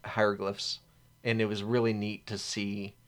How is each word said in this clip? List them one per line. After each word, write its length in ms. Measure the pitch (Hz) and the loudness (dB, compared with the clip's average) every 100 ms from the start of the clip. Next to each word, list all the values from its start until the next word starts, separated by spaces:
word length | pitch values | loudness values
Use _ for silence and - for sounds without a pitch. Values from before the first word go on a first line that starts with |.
| 107 | -6
hieroglyphs, 760 | 110 107 101 98 101 - - - _ _ _ 123 | 4 4 4 -2 -2 -6 -6 -12 _ _ _ -2
and 160 | 113 | 2
it 40 | 110 | 2
was 160 | 104 | 0
really 300 | 104 120 113 | 2 4 4
neat 320 | 107 104 104 - | 2 -2 -6 -8
to 100 | 101 | -8
see 580 | - 110 101 101 98 - | -4 -4 -2 -4 -8 -12